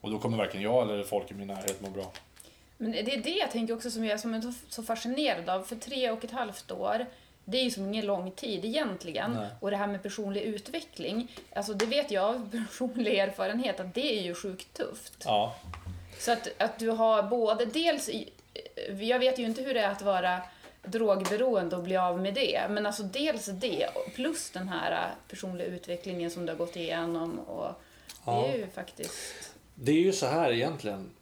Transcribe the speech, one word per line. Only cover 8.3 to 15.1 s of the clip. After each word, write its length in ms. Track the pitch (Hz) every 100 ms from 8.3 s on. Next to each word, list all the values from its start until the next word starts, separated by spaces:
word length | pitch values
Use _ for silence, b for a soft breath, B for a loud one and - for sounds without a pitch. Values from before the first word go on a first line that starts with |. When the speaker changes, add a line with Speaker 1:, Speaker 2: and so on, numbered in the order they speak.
Speaker 2:
tid 340 | 190 254 190
egentligen. 640 | 208 277 269 185 180 156 208
Speaker 1:
Nej. 160 | 113 104 -
Speaker 2:
Och 100 | 190
det 60 | 202
här 100 | 202
med 160 | 202
personlig 400 | 202 196 202 202
utveckling, 920 | 220 208 - 330 330 - - 214 240 B B
alltså 200 | - 202
det 120 | 202 226
vet 240 | 277 285
jag 140 | 202
av 260 | 196 247 208
<laughs> 180 | 226 214
personlig 500 | - 254 247 214 214
erfarenhet 600 | 196 196 190 220 254 -
att 140 | 185
det 240 | 202 285 220
är 40 |
ju 120 | 175
sjukt 400 | 175 202 190 -
tufft. 480 | - - 214 -